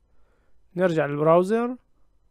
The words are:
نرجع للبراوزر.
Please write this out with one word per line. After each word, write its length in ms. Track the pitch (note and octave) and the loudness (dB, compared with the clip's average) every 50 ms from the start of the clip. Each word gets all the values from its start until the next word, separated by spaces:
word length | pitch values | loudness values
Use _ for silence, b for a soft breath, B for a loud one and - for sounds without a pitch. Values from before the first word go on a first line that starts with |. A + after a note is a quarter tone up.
| _ _ _ - - _ _ _ _ _ - _ _ _ - | _ _ _ -20 -20 _ _ _ _ _ -20 _ _ _ -6
نرجع 300 | F3 F#3 F3 D#3+ D#3 C#3+ | -2 -2 0 0 0 -2
للبراوزر. 720 | C#3+ D3 D3 D#3 D#3+ E3 F3+ F#3 G3 A3 A#3 A#3+ A#3+ B3+ - _ _ _ _ _ _ _ _ _ _ | -2 -4 -2 2 4 4 4 2 0 -2 -4 -4 -6 -8 -12 _ _ _ _ _ _ _ _ _ _